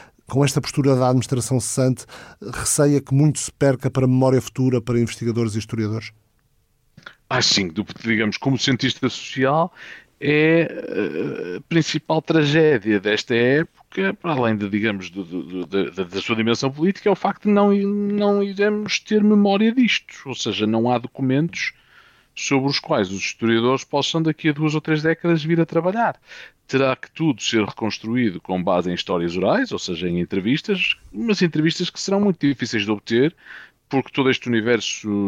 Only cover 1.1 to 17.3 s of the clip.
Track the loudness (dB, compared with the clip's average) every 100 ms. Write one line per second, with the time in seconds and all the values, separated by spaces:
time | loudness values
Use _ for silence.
1.1 | 2 0 -2 0 -2 -2 0 0 0 -6
2.1 | -20 -20 -16 -12 -6 -2 2 4 4 2
3.1 | 4 4 2 -6 0 2 2 0 0 2
4.1 | 4 4 2 0 -2 0 0 0 0 0
5.1 | -2 -4 -2 -2 -4 -6 -4 -4 -4 -10
6.1 | -18 _ _ _ _ _ _ _ -20 -20
7.1 | -18 -4 -2 0 0 0 -4 -6 -6 -2
8.1 | 0 0 -2 -2 0 0 0 0 -2 -4
9.1 | -4 -10 -2 0 2 0 -4 -20 -20 _
10.1 | -8 0 2 4 4 2 -4 -8 -4 -4
11.1 | -2 -6 -6 -8 -10 -2 0 0 -2 -2
12.1 | -2 0 2 4 4 4 4 2 2 2
13.1 | 0 0 2 4 2 0 _ _ -4 -4
14.1 | -2 -4 0 0 0 0 0 -2 -4 -8
15.1 | -10 -8 -8 -6 -8 -4 -2 -2 -4 -6
16.1 | -4 -4 0 0 0 -2 -2 -2 0 0
17.1 | 0 0